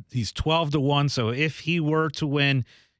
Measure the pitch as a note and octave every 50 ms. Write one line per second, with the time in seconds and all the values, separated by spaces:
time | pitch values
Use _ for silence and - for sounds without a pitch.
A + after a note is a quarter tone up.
0 | A2+ - - B2 A2 - - - - D#3 D#3 E3 E3+ D3 C#3+ D#3 C3 C#3 C#3+ C#3+
1 | C#3+ C#3+ - - A#2+ A2 B2 C3 D#3 D#3+ - - - D#3 E3+ F3 D#3+ D3 D#3 D#3
2 | D#3 D#3+ - - D#3+ D3 C3+ D3 C#3+ C#3 C#3 C3+ A#2 - - - _ _ _